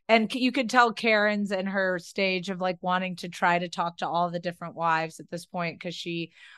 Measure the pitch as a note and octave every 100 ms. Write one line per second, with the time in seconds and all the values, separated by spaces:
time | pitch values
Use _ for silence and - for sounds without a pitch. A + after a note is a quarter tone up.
0 | - A3+ A3 C4+ B3+ B3 A#3 B3+ A#3+ -
1 | A#3 G#3+ G#3 G#3 G3+ G3 F#3+ G3 F#3+ F3+
2 | E3+ - F#3+ F#3 F3+ F#3 F#3 F3+ F3+ F3+
3 | F#3 F3 F3 - F#3 F3 F3+ F3+ E3+ E3+
4 | E3+ E3 F3 E3+ F3 E3+ E3+ D3 E3 D#3+
5 | D#3+ - D#3+ E3+ - F3+ E3+ D#3+ F3+ E3+
6 | F3+ E3+ E3 _ -